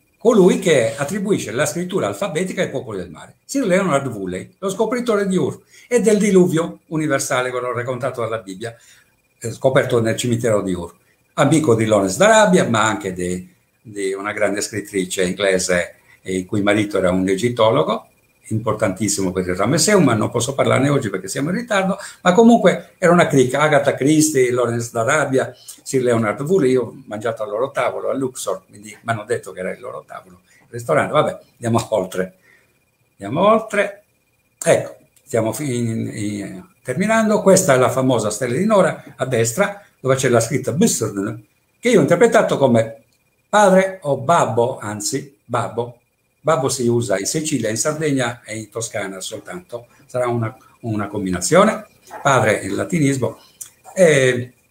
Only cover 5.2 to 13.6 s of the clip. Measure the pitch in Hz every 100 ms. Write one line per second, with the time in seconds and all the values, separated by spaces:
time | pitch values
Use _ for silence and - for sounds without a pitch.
5.2 | 190 185 123 - _ - _ 233 214 208
6.2 | 208 185 160 156 165 - _ 156 147 139
7.2 | - 131 127 123 123 120 123 135 131 117
8.2 | 110 110 98 95 113 - _ _ _ _
9.2 | _ _ 117 - 131 135 110 120 113 110
10.2 | 123 117 120 104 95 87 82 - _ _
11.2 | _ - 139 156 120 113 110 104 95 92
12.2 | 208 220 202 180 117 113 110 104 95 90
13.2 | 90 90 - _